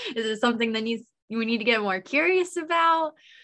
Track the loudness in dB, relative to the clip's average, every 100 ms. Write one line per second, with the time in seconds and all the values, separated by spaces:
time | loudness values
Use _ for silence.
0 | -6 -4 -4 0 0 0 -2 -2 -2 -4
1 | -8 _ _ -4 -2 0 2 2 0 -4
2 | -2 0 2 2 0 -6 -2 2 4 2
3 | 0 -6 -20 -20